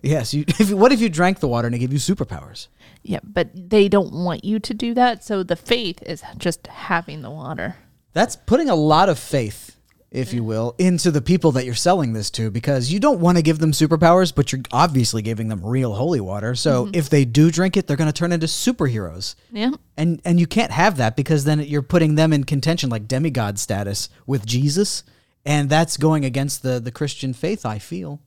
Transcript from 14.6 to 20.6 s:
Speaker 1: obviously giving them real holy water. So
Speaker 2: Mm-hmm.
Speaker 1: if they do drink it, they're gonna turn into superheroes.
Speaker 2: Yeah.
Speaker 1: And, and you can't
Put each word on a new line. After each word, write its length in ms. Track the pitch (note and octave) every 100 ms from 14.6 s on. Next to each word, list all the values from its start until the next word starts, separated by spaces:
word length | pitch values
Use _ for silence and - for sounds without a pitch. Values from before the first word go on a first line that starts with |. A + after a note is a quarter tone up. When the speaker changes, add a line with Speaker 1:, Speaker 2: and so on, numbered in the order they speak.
| -
Speaker 1:
obviously 500 | B2 E3+ C3+ A2+ A2+
giving 240 | G#2+ A2 A2
them 160 | G#2+
real 300 | G2 B2+ B2
holy 260 | G2+ D3+ D3
water. 320 | F#2 G2+ G#2+
So 300 | B2 D#3+ B2+
Speaker 2:
Mm-hmm. 100 | G3
Speaker 1:
if 140 | F3 C#3+
they 160 | D3
do 240 | B2+ A#2 D#3+
drink 240 | D#3+ F#3
it, 120 | G3 F3+
they're 100 | C#3+
gonna 140 | D#3
turn 180 | - F3
into 140 | E3+
superheroes. 920 | D#3+ - A#3+ B3 C#3+ A2 F2+ E2+ - - _
Speaker 2:
Yeah. 200 | G#3+ A#3 D4+ _ -
Speaker 1:
And, 240 | E3 E3
and 160 | F3+ F3
you 80 | E3+
can't 240 | G#3